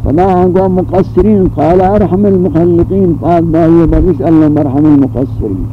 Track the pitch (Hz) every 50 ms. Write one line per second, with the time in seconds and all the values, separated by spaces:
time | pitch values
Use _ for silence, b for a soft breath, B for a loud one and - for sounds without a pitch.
0 | - - 127 165 185 196 185 180 180 185 170 185 190 190 185 185 175 - 170 190
1 | 190 - - - 226 214 214 202 185 165 - 151 147 156 175 185 185 185 202 208
2 | 208 165 170 190 208 202 196 185 180 185 147 156 170 175 170 170 175 - 185 196
3 | 196 175 160 110 - 165 175 170 165 170 160 165 170 160 165 170 165 156 165 156
4 | 156 185 170 135 - 170 165 156 156 151 147 147 151 139 123 143 151 151 147 143
5 | 135 123 110 123 135 123 - - - 107 98 92 - -